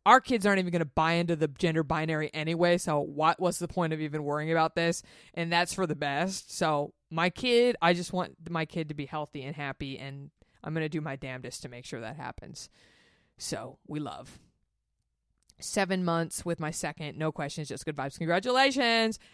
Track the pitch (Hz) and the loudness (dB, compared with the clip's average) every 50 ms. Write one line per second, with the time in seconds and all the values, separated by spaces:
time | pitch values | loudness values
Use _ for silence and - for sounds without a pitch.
0 | - 196 240 262 - - 247 214 190 208 196 190 180 175 175 170 160 135 - 165 | 8 8 8 8 8 4 0 2 4 4 4 4 2 0 0 0 0 0 2 2
1 | 160 165 170 170 175 170 170 147 160 147 131 - 180 165 156 160 156 135 160 156 | 2 4 4 2 2 0 2 0 0 -2 0 0 0 2 2 2 0 0 0 -2
2 | 156 160 160 151 151 - - 156 151 165 170 165 175 175 175 175 - 175 151 147 | 0 -2 -2 -2 -2 -4 -4 -4 -2 -2 2 4 6 6 6 4 2 0 0 0
3 | - - 143 147 156 160 - - 185 170 - - 175 - - 185 170 160 160 156 | 0 -2 -2 2 4 4 4 4 2 0 0 0 -6 -4 -2 0 0 0 0 -2
4 | 156 147 147 151 143 147 147 151 156 160 165 165 160 160 - 170 165 170 170 - | -4 -4 -4 -4 -2 -2 -2 -2 0 2 2 2 2 2 2 0 2 2 0 -2
5 | - - - - - - - 170 170 165 170 175 180 - - 190 185 156 147 135 | -6 -14 -20 -20 -20 -12 -6 -6 -2 0 2 2 2 0 0 -2 -2 -2 -2 -2
6 | 147 143 139 147 175 190 190 - - - - - 175 156 151 143 147 - - _ | -2 -2 0 0 -2 -2 -4 -8 -12 -12 -4 -2 0 2 2 0 -2 -4 -8 _
7 | _ _ 160 165 170 180 - - 254 247 240 233 247 247 233 - 165 175 175 175 | _ _ -2 0 0 0 0 0 0 4 6 6 6 6 4 4 4 4 4 4
8 | 175 - - 180 - 143 - _ 160 170 170 160 160 - - 170 160 151 147 156 | 0 -4 -4 -4 -4 -4 -8 _ -12 -6 -4 -4 -4 -4 -6 -8 -6 -6 -6 -8
9 | 139 - 165 151 147 - - 143 131 139 143 147 143 139 131 - 143 135 135 - | -8 -8 -6 -8 -8 -8 -10 -12 -10 -10 -8 -8 -8 -8 -8 -8 -10 -10 -10 -10
10 | 135 139 139 139 139 - _ _ _ _ _ _ - 151 156 165 156 151 165 156 | -12 -12 -14 -14 -16 -18 _ _ _ _ _ _ -8 -4 -2 -2 -2 -2 -2 -4
11 | 156 151 139 131 - 131 127 127 123 123 - - - 123 123 123 123 - 147 117 | -4 -4 -8 -8 -8 -10 -10 -10 -12 -12 -12 -12 -14 -14 -14 -14 -12 -12 -10 -10
12 | 113 113 147 139 131 123 - - - - - - - - _ _ _ _ _ _ | -10 -10 -10 -10 -12 -12 -12 -12 -16 -16 -16 -16 -18 -18 _ _ _ _ _ _
13 | _ _ _ _ _ _ _ - - - - 110 113 - 147 _ _ - 151 156 | _ _ _ _ _ _ _ -12 -8 -8 -6 -6 -8 -12 -16 _ _ -10 -8 -8
14 | 147 113 73 - 135 - - - _ _ _ _ _ _ _ _ _ _ _ _ | -8 -8 -10 -12 -16 -18 -20 -20 _ _ _ _ _ _ _ _ _ _ _ _
15 | _ _ _ _ _ _ _ _ _ _ - _ - - - 208 196 180 190 185 | _ _ _ _ _ _ _ _ _ _ -20 _ -10 -4 -2 0 0 0 0 0
16 | 180 170 165 165 170 160 - - - 175 170 - 156 156 165 - - 147 156 - | 0 0 0 0 0 -2 -6 -8 -4 -4 -4 -4 -4 -6 -6 -4 -6 -6 -8 -8
17 | 156 147 - 135 160 156 - - 147 139 - 160 147 - 151 - - 156 147 143 | -10 -10 -6 -4 -4 -4 -4 -4 -8 -6 -6 -8 -8 -8 -8 -8 -8 -8 -6 -6
18 | 131 143 - - 165 160 170 196 208 247 247 262 269 277 247 277 247 233 233 226 | -6 -8 -6 -4 0 2 2 2 2 2 4 4 4 4 4 2 2 4 4 4
19 | 226 220 214 - - - | 4 2 0 -4 -12 -20